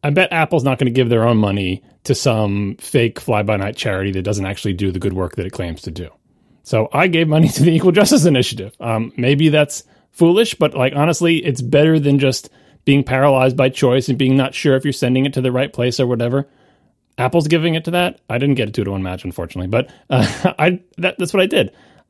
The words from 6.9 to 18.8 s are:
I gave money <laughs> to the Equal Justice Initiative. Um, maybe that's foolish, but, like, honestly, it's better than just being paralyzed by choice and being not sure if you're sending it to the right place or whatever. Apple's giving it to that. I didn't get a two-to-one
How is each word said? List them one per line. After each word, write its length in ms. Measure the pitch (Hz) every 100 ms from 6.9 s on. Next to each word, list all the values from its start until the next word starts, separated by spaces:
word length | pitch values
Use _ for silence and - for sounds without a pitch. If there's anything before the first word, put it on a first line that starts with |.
I 140 | 143 180
gave 200 | 165 160
money 200 | 151 160
<laughs> 20 |
to 140 | -
the 80 | 160
Equal 200 | 165 185
Justice 340 | 185 208 294 165
Initiative. 500 | 135 123 110 98 -
Um, 320 | 117 113 113 -
maybe 320 | 127 143 156
that's 340 | 151 147 - - _ _
foolish, 420 | - 170 185 233 -
but, 200 | 151 139
like, 180 | 131 139
honestly, 420 | 160 156 170 165
it's 240 | 170 127
better 380 | 123 139 156 160
than 200 | 143 139
just 300 | 135 127 - _ _ _ -
being 180 | 139
paralyzed 540 | 123 131 143 135 131 127
by 120 | 135
choice 400 | - 131 131 131
and 80 | 135
being 200 | 131 135
not 160 | 131
sure 220 | - 147 135
if 100 | 143
you're 80 |
sending 320 | 131 123 127 139
it 80 |
to 80 | 135
the 100 | 127
right 220 | 127 139
place 260 | - 123 120
or 80 | 127
whatever. 400 | 120 120 135 139 _ _ _ _ _ _ -
Apple's 300 | - 170 151
giving 280 | 165 165 160
it 100 | 160
to 60 |
that. 280 | 180 180 - -
I 80 | 120
didn't 180 | 143 127
get 140 | 104
a 20 |
two-to-one 320 | 113